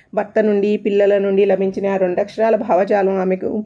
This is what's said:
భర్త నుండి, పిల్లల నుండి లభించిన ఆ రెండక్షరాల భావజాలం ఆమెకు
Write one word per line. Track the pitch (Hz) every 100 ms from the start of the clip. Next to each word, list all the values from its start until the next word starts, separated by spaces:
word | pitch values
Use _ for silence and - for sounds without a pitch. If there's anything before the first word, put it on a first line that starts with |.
| _
భర్త | 208 202 220
నుండి, | 214 202 208 208
పిల్లల | 214 202 202 202
నుండి | 196 196
లభించిన | 202 190 190 190 196
ఆ | 196
రెండక్షరాల | 185 180 202 - 220 214
భావజాలం | 202 175 196 208 190 190
ఆమెకు | 185 185 - 214